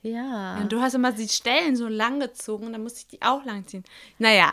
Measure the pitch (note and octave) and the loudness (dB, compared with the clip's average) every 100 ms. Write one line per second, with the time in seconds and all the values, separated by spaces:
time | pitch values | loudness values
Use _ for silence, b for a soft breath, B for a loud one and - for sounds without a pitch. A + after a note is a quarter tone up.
0 | A3 A#3 C4 A#3 F#3+ F#3 G#3 A3+ C4 B3+ | -6 -6 -6 -6 -6 -4 -2 0 0 2
1 | B3 G#3+ A3 - A#3 C4+ E4+ B3+ A#3 G#3+ | 0 0 -4 -2 2 2 2 0 -2 0
2 | A3+ C#4+ B3+ - - G#3+ A3+ A3+ A3+ A#3+ | 0 0 -4 -6 -10 -8 -8 -10 -12 -14
3 | - - - C#4 C4+ G#3 F#3+ F#3+ - B | -20 -2 0 0 -4 -10 -10 -14 -16 B
4 | B _ A3+ G#3 E3 | B _ 6 8 6